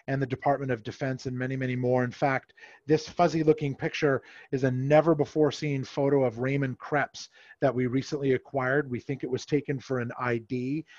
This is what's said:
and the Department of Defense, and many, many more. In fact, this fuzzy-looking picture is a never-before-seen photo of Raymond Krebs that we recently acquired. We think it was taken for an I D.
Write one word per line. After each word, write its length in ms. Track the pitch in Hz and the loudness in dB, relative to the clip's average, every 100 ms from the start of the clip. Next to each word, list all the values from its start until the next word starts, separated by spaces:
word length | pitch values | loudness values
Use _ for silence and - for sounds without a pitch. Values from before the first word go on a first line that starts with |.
| - | -4
and 140 | 135 | -2
the 40 | 131 | -2
Department 460 | 131 143 139 131 | 0 0 0 0
of 120 | 117 | -4
Defense, 420 | 110 - 135 127 131 | -6 -6 -4 -4 -6
and 120 | 123 | -6
many, 200 | 127 131 | -4 -4
many 180 | 127 123 | -2 0
more. 300 | 123 127 123 | 2 2 0
In 60 | |
fact, 420 | - 143 131 - _ - - 135 | 0 0 0 -6 _ -20 -8 0
this 220 | 151 - | 0 2
fuzzy-looking 680 | - 175 160 151 151 143 127 | 2 2 4 2 2 0 -4
picture 460 | 165 - 147 131 - - - | -6 -2 0 0 -4 -20 -8
is 100 | 135 | -2
a 80 | 131 | 0
never-before-seen 1120 | 127 135 151 160 151 139 156 151 - 151 135 | 0 4 6 6 2 2 2 2 0 -4 -4
photo 400 | 127 - 139 139 | -4 -2 2 4
of 160 | 127 113 | 2 0
Raymond 400 | 131 139 135 123 | -2 0 -2 -4
Krebs 480 | - 147 - - - - - - | -4 -2 -2 -6 -18 -20 -20 -2
that 160 | 139 123 | 0 2
we 120 | 123 | 0
recently 460 | 131 - 147 139 | 0 -2 -2 0
acquired. 560 | 123 - 135 127 143 139 | 0 -2 -4 0 0 0
We 120 | 120 | -4
think 200 | - 131 | -6 -6
it 80 | 127 | -4
was 160 | 127 - | -4 -2
taken 360 | 147 - 135 | -2 -2 -6
for 180 | - 127 | -4 -4
an 140 | 120 - | -4 -4
I 200 | 123 117 | -2 -4
D. 480 | 107 127 127 151 - | -4 -6 -4 -6 -8